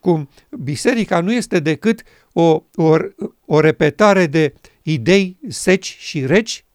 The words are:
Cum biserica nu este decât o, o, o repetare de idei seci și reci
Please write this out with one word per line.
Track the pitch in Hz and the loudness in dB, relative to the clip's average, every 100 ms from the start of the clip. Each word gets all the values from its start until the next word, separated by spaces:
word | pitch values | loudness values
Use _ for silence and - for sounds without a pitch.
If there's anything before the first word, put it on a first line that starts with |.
Cum | 185 165 143 _ _ | 0 -2 -2 _ _
biserica | 262 131 - - 247 202 175 | -10 -8 -4 -2 -2 0 -2
nu | 175 | 0
este | 240 - 185 | -2 -2 -4
decât | 151 151 220 226 - _ _ | -2 -2 -2 -2 -6 _ _
o, | - 170 160 _ | 0 2 2 _
o, | - 160 160 - - - _ | -2 2 2 0 -8 -14 _
o | - 151 | -2 2
repetare | 156 - 156 - 208 190 175 | 2 2 -2 2 2 4 2
de | 160 151 - _ _ | 0 -2 -4 _ _
idei | - 156 113 190 190 180 254 | -6 -4 2 2 0 -8 -14
seci | 135 - 185 - - | -6 0 0 -2 -16
și | - 156 131 | -10 -8 0
reci | 180 226 - _ | 0 0 -10 _